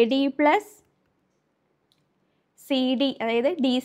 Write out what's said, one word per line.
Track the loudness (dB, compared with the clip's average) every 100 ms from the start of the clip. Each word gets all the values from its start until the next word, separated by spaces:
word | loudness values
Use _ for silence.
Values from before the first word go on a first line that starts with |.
| 4
ഡി | 2 0 2
പ്ലസ് | 2 2 -2 -16 _ _ _ _ _ _ _ _ _ _ _ _ _ _ _ _ _ _ -4
സി | -2 0 0
ഡി, | -2 -2
അതായത് | -2 -2 -2 -2
ഡി | 0 -2